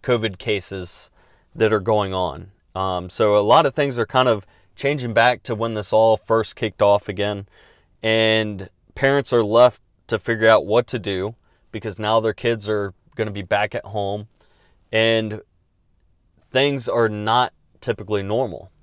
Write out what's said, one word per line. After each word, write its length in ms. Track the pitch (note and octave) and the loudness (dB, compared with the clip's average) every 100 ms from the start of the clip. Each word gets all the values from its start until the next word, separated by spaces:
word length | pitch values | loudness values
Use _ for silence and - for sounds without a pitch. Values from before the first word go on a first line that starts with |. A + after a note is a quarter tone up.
covid 340 | - A#2+ A2 F#2 | 0 -2 -2 -6
cases 720 | A#2 G2+ - G2 F2+ - - _ _ _ _ | -4 -4 -4 -10 -10 -14 -18 _ _ _ _
that 160 | - A2 | -2 0
are 80 | G#2+ | 2
going 340 | F#2+ G#2+ G2 | 0 0 0
on. 380 | F#2+ F2 C#2+ F#2 _ _ | -2 -4 -6 -18 _ _
Um, 340 | F#2+ F#2+ F2+ F2+ | -6 -4 -4 -6
so 280 | - G#2+ G#2 | 0 4 4
a 20 | |
lot 260 | G#2 C#3 | 6 4
of 80 | D3 | 4
things 240 | - C#3+ A#2+ | -2 -4 -2
are 80 | |
kind 220 | A2 C3 B2+ | 0 2 2
of 180 | G#2+ - _ _ | 0 -4 _ _
changing 380 | - C#3 D3 B2 | -6 -4 -4 -2
back 300 | A2+ A#2+ A#2+ | 2 2 2
to 120 | - | -6
when 200 | G#2+ A2+ | -4 -4
this 180 | A2 G#2 | -4 0
all 240 | A2 A2+ A2 | 2 4 2
first 400 | - A2+ G#2+ - | 0 0 0 -6
kicked 240 | A2 - | -8 0
off 260 | G2+ G2+ - | 2 2 0
again. 400 | G2 G2+ G2+ G2 _ _ _ _ _ | -6 -4 -6 -12 _ _ _ _ _
And 680 | A2 A2+ A2 A2 G#2+ G2 F#2+ _ _ | 0 2 2 2 -2 -8 -14 _ _
parents 380 | - C3+ C#3+ C3 | -2 0 0 2
are 120 | A#2+ | 0
left 380 | G#2+ A2+ B2 - _ _ - | 4 6 6 4 _ _ -6
to 120 | A2 | -6
figure 280 | - A2+ A2 | -2 2 4
out 180 | G#2+ | 4
what 220 | D#2+ A2+ A#2+ | 4 0 0
to 120 | B2 | -8
do 360 | F#2+ F#2+ G2+ A#2 _ _ _ | -6 -6 -6 -10 _ _ _
because 280 | A2 A2+ F2+ | -10 -10 -6
now 200 | G#2+ A2+ | 0 0
their 140 | A2 | 0
kids 360 | G2+ A#2+ A2+ G#2 | -2 -4 -2 -4
are 240 | G#2+ G2+ - _ | -4 -4 -10 _
gonna 160 | - G#2+ | -8 -8
be 100 | G2+ | -8
back 340 | F#2 G2+ G#2+ | -2 -2 0
at 100 | A#2 | -6
home 420 | - G#2+ G2+ G#2 G#2+ _ _ _ _ _ _ | -8 -6 -6 -6 -12 _ _ _ _ _ _
and 500 | A2 A2+ A2+ A2 G#2+ - _ _ _ _ _ _ _ _ _ _ | 0 2 2 -2 -10 -14 _ _ _ _ _ _ _ _ _ _
things 360 | B2+ C#3+ C#3 A2 | 0 0 -2 -2
are 220 | F#2 A2+ | 0 0
not 440 | G#2+ G#2+ A#2+ B2+ _ _ _ | -2 0 2 0 _ _ _
typically 420 | - A2+ G2+ G#2 | -6 -6 -4 -4
normal. 480 | G2 A2+ B2 D2 F#2 _ | -2 -2 -4 -8 -16 _